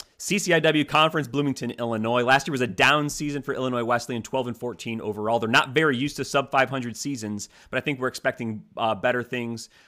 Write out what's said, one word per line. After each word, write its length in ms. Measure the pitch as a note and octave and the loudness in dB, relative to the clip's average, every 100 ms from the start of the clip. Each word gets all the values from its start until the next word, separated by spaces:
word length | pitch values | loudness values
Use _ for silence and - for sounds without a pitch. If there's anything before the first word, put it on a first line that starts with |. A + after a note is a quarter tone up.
| - - | -14 -10
C 220 | - G3 | -2 0
C 140 | F3 | 2
I 60 | E3 | 4
W 240 | D#3+ D3+ C#3+ | 4 2 4
Conference, 420 | D#3 D#3 D#3+ B2 | 4 4 2 -2
Bloomington, 440 | C#3 C#3+ C3 A#2+ | 0 0 -2 -6
Illinois. 520 | A#2 A#2 A2 A2+ B2 | -4 -2 0 2 2
Last 240 | A#2+ C3+ E3+ | 4 4 2
year 60 | |
was 80 | C3+ | -2
a 60 | A#2+ | 0
down 420 | F#2 C3 D3 D3 | 4 4 4 0
season 320 | - D3 C#3+ | -4 -6 -6
for 120 | C#3 | -6
Illinois 300 | C3 C3 B2 | -4 -2 0
Wesleyan, 380 | A#2 A#2+ - A#2+ | 0 0 -2 -8
twelve 260 | - C3 B2 | -4 -4 -4
and 80 | A2+ | -6
fourteen 460 | A#2+ - A#2+ A2 | -8 -8 -8 -6
overall. 360 | G#2+ G#2 G#2+ A#2 | -4 -2 0 0
They're 120 | A2 | 4
not 220 | B2+ B2+ | 2 4
very 260 | C3+ D#3 B2 | 2 4 2
used 180 | C#3 - | -2 -4
to 80 | |
sub 260 | C3 C#3+ C3+ | -2 0 2
five 200 | C#3 C3 | 2 2
hundred 260 | C3+ A#2+ G#2+ | 0 -6 -6
seasons, 540 | C#3+ C3 G#2+ G#2 - - - | -8 -6 -6 -6 -10 -18 -8
but 60 | B2+ | -4
I 60 | |
think 180 | D3+ B2+ | -4 -2
we're 80 | B2+ | -4
expecting, 560 | - C3+ B2 A2+ G#2+ - - | -2 -4 -4 -6 -8 -10 -2
uh, 180 | A2+ G2+ | -2 0
better 260 | B2 A#2+ | 0 0
things, 460 | A#2 B2 A#2 A2+ - _ | -2 -6 -6 -8 -12 _